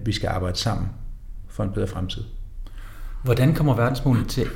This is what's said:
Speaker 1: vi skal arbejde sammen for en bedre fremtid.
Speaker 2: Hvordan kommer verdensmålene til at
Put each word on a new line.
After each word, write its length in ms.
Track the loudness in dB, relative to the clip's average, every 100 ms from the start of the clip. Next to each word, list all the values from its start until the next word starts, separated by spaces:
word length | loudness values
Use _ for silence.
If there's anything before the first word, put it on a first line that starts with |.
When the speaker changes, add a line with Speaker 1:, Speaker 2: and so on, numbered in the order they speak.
Speaker 1:
vi 80 | 0
skal 160 | 0 0
arbejde 300 | 0 0 0
sammen 300 | 0 0 -2 -4 -8 -8 -10 -10 -8
for 160 | -4
en 60 | -2
bedre 160 | 0 -2
fremtid. 380 | -2 -4 -4 -6 -8 -8 -8 -10 -10 -12 -10 -8 -2
Speaker 2:
Hvordan 300 | 2 4 6
kommer 220 | 6 4 4
verdensmålene 500 | 4 4 4 4 2
til 140 | 0
at 80 | 0